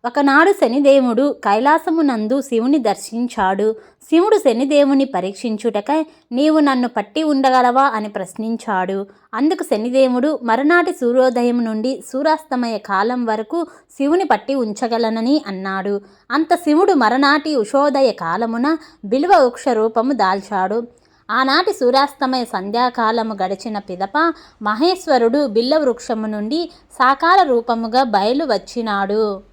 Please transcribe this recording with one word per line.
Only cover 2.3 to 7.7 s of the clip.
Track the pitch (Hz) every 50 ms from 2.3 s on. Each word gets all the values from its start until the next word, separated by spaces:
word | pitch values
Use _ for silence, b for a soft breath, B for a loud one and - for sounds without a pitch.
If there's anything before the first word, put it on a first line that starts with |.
| 254 285
శివుని | 269 277 247 220 226 254 294
దర్శించాడు. | 311 233 214 196 - - - 220 233 247 240 - 226 196 185 196 196 208 220 220 214 B B B B
శివుడు | - - 320 330 370 427 440
శనిదేవుని | 403 - 277 226 226 269 269 302 285 285 269 277 269 269
పరీక్షించుటకై, | 262 - 180 175 190 196 - - 240 214 202 - 233 208 208 202 - 285 320 311 311 b b b b
"నీవు | 240 247 285 311 311 311
నన్ను | 294 285 262 254 247
పట్టి | 240 - 226 202 - _ 311 320
ఉండగలవా?" | 302 294 269 269 262 254 254 247 247